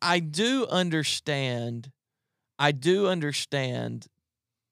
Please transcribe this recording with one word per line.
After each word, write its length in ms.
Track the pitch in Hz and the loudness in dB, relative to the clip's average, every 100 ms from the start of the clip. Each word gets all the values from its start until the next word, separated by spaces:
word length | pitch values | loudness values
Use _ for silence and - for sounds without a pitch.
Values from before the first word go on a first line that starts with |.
I 180 | 180 175 | 0 2
do 460 | 156 151 233 269 233 | 0 0 2 2 0
understand, 1200 | 180 180 160 139 - - 139 131 120 117 117 123 - _ _ _ _ _ - | 0 2 0 0 -2 -2 -2 -2 -2 -4 -8 -12 -20 _ _ _ _ _ 0
I 140 | 147 | 2
do 360 | 139 156 190 196 | 4 2 4 2
understand 960 | 180 147 139 - 139 131 123 120 120 - _ _ _ _ _ _ | 0 -2 -4 -4 -2 -2 -4 -6 -8 -12 _ _ _ _ _ _